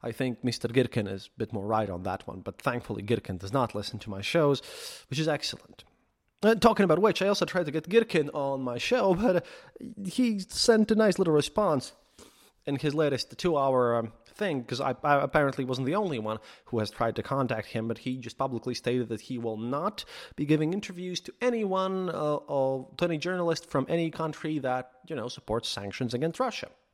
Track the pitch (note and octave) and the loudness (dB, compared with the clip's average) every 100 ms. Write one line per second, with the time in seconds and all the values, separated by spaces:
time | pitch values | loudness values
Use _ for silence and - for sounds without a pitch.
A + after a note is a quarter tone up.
0 | A#2 A2+ C3 A#2+ B2+ A#2 A#2 A#2 A#2+ - | -8 -4 -4 -2 -4 -2 0 2 2 0
1 | G2+ G2 - - A2+ G#2+ G2+ A2 G#2+ F2+ | -4 -6 -12 -8 -6 -4 0 0 0 -4
2 | F#2 F#2+ - F#2+ F#2 - - B2 - G#2 | -4 -6 -8 -12 -12 -6 -4 -4 -6 -8
3 | G2+ A2+ - F#2 F#2+ C#3 A#2 - G2+ A2 | 0 -2 -2 -8 -4 0 0 -2 -8 -10
4 | - G2 G2+ E3+ D3 C#3+ - - - - | -10 -8 -2 2 4 2 -2 -16 -14 -16
5 | - C3+ D#3 D3 - - - - - _ | -8 -4 -2 -2 -4 -10 -16 -20 -20 _
6 | _ _ _ _ G#3 A3 A3+ G#3+ F#3+ D#3 | _ _ _ _ 4 6 6 6 4 6
7 | G#3 - G3 G3+ E3+ F3+ D#3 D#3 D3+ A3 | 6 4 2 2 0 0 -2 -4 4 4
8 | A3+ F3 C#3+ - C#3 C3+ B2+ A#2+ - B3 | 4 0 0 -2 -2 -2 -4 -4 0 2
9 | G3 F3+ A#3 F3+ - - - - G#3+ - | 4 4 4 2 0 -18 -20 -16 -16 -10
10 | F#3+ - B3 G#3 F#3 - - A3 G#3+ G#3+ | -6 0 2 2 -4 0 6 6 6 6
11 | G#3+ F3+ F3 D3+ C#3 - G#3 D3 - - | 4 4 4 4 2 0 2 2 -2 -18
12 | _ _ - _ - _ - C#3 D3+ D3 | _ _ -20 _ -20 _ -6 -2 -2 2
13 | D3+ C3 - - F3+ D3+ C3+ C3 B2 A#2 | 0 0 -6 -2 0 2 4 4 4 2
14 | A2+ - _ - G#3 C#3+ A#2 A#2+ C3+ B2+ | -2 -8 _ -6 -2 -2 -4 -4 -2 -2
15 | D3 C#3+ C#3 D#3+ C#3 C3 B2+ B2+ C3 F#3 | 4 4 6 2 2 0 -4 -2 0 0
16 | G3+ C3+ G#2+ A2 - - - A#2+ G#2 - | -2 -2 -4 -6 -8 -20 -4 -2 -2 0
17 | A#2 A2 - C3+ B2+ A2+ G#2+ A#2+ A2+ A2+ | -2 -2 -4 -2 0 -2 -4 -6 -4 -6
18 | - C3 A2+ - C3+ A#2+ - A#2 - B2+ | -6 -8 -10 -4 -4 -2 -4 -4 -2 -2
19 | A2+ A2 - B2 A#2 A2 A#2 C#3 F3+ G#3+ | -2 -6 -8 -6 -4 -4 -4 -2 -2 -6
20 | - - - - D3 D3+ D#3 F#3+ - F3+ | -14 -14 -16 -8 2 2 2 -2 -6 -10
21 | F3+ F3 - - B3 A#3 G#3 F#3 F#3+ F#3+ | -8 -8 -10 -4 -2 0 0 0 0 -2
22 | F#3 - D3+ D3 - C#3+ C3+ C3+ C3 - | -2 -2 -2 -2 -2 0 0 0 -6 -2
23 | F3 D#3+ D#3 F#3 E3+ D#3+ - C#3+ C3+ E3+ | -2 0 -2 -2 0 -2 -2 -2 0 0
24 | E3 D#3 D#3+ D3+ D#3 D#3 C3 B2+ B2+ _ | -2 -2 -6 -4 -4 -2 -2 -2 -4 _
25 | - D#3 A2+ - - A2 - - G2+ - | -10 -8 -6 -10 -4 -4 -2 -6 -6 -4
26 | B2 A#2+ D#3 - - - - _ _ | -4 -2 -2 -2 -4 -4 -12 _ _